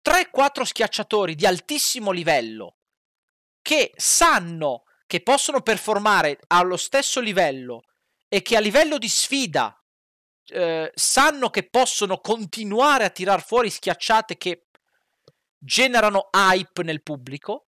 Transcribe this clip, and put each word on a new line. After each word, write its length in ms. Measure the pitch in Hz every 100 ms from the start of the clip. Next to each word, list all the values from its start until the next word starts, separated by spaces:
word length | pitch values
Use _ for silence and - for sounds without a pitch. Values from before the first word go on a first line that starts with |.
tre, 300 | - 349 349
quattro 340 | - 277 269
schiacciatori 680 | 240 - 220 - 208 214 185
di 120 | 156 190
altissimo 640 | 180 - 302 - 254 208
livello 680 | 180 165 147 113 110 92 _ _ _ _ _ _ _ _ _
che 320 | - 302 233 _
sanno 880 | - - 339 277 170 165 151 120 _ _ _
che 160 | 175
possono 380 | - 277 - 277
performare 760 | - 208 - 208 214 196 156 143 _
allo 280 | 175 180 180
stesso 440 | - 269 277 -
livello 640 | 233 190 165 135 127 120 _ _ _ _ _
e 140 | 196
che 140 | - 226
a 40 |
livello 380 | 214 233 311 294
di 100 | 220
sfida, 680 | - - 269 247 147 113 _ _ _ _ _ _ _ -
eh, 400 | - 175 165 160
sanno 560 | - - - 285 285 247
che 180 | - -
possono 500 | 247 254 - 202 185
continuare 880 | - 226 202 - 214 208 285 277
a 60 | 202
tirar 320 | - 185 190
fuori 280 | - 226 233
schiacciate 680 | - - 165 - 220 214 175
che 300 | 185 170 _ _ _ _ _ _ _ _ _ _
generano 680 | 135 - 262 240 214 196 -
hype 520 | 190 190 185 190 -
nel 200 | 170 156
pubblico 680 | - 147 123 143 - 233 _